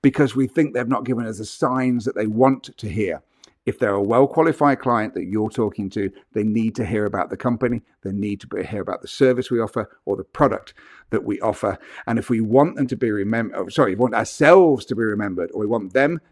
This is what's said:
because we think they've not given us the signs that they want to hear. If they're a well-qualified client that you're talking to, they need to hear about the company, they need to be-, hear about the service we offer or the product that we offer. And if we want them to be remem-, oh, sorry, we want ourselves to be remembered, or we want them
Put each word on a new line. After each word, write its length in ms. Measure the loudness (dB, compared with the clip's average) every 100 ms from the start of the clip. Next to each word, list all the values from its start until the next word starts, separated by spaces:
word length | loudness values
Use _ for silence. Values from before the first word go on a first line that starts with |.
because 320 | 0 2 0
we 140 | 0 -2
think 260 | 0 0
they've 140 | 0 -2
not 160 | -2
given 220 | -2 -4 -4
us 120 | -8
the 60 |
signs 600 | -12 -4 -2 0 0 0 -2
that 100 | -4
they 100 | -2
want 500 | 4 4 4 -6 -12
to 120 | -8
hear. 340 | -2 -2 -4 _ _ -20 _ -8
If 120 | -2
they're 140 | 0
a 100 | 0
well-qualified 800 | 2 4 4 2 0 2 2 2
client 320 | 0 0 -2
that 140 | -6 -4
you're 240 | -2 -2
talking 400 | -2 -4 -4 -8
to, 200 | -4 -6 -6 _
they 100 | -2
need 320 | 0 0 -2 -2
to 100 | -2
hear 180 | 0
about 240 | 0 -2 -4
the 80 | -2
company, 460 | -4 0 -2 -2 _ _
they 120 | -8
need 280 | -4 -4 -6
to 60 | -8
be-, 180 | -8
hear 160 | -6 -6
about 220 | -6 -8
the 60 | -10
service 420 | 2 2 2 0
we 100 | -2
offer 300 | -2 -4 -8 _ -6
or 100 | -6
the 80 |
product 480 | -6 0 0 0 -10 _ -20 -20 _
that 140 | -4
we 140 | -4 -4
offer. 340 | -2 -2 -4 -4 -10 -14 -4
And 120 | -4
if 120 | -2
we 100 | -2
want 360 | 4 4 4 2
them 100 | -4
to 100 | -2
be 120 | -2
remem-, 420 | -2 -2 -2 -4
oh, 140 | -6 -6
sorry, 220 | 0 0
we 60 | 2
want 180 | 0
ourselves 720 | 0 -2 2 8 8 8 4 -2
to 100 | -4
be 60 |
remembered, 480 | -2 -2 -4 -4 -6
or 80 | -4
we 60 | -2
want 260 | -2 0
them 260 | 0 0 -2 _